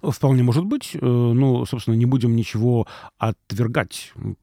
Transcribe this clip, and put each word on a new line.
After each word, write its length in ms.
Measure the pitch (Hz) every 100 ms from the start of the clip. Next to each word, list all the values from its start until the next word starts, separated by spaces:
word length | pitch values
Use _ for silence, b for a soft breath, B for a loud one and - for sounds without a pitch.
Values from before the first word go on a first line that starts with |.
Вполне 400 | 165 - 139 127
может 220 | 123 127
быть. 300 | 196 277 -
Э, 40 | -
ну, 640 | 127 120 120 120 135 123 -
собственно, 300 | 123 117 113
не 100 | 123
будем 300 | 131 120 117
ничего 500 | - 107 123 120 - B B _
отвергать. 960 | 110 - - 101 117 123 95 - - -
М, 200 | 104 -